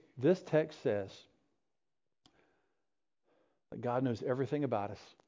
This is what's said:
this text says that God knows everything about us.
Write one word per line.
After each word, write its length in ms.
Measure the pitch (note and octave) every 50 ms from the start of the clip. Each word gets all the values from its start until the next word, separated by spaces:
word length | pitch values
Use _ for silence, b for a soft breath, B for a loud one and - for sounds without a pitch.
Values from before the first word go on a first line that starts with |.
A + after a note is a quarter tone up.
| - - _
this 260 | - A#2+ D3+ F#3 F3+
text 380 | - - - D#3 D#3+ - - -
says 300 | - C3+ G#2 G2+ G2 G2+ - - - - _ _ _ _ _ _ _ _ _ _ _ _ _ _ _ _ _ _ _ - _ _ _ _ _ _ _ _ _ _ _ _ _ _ _ _ _ _ _ _ _ _ _ _ _ _ _ _
that 100 | - -
God 220 | A2+ A#2+ A#2+ B2+
knows 200 | C3+ B2+ A#2 G#2
everything 420 | C3 - B2+ C3 C3+ A#2+ D3+ D3 D3
about 260 | B2+ A#2 G#2 G2+ G#2
us. 100 | G2+ - - - - - _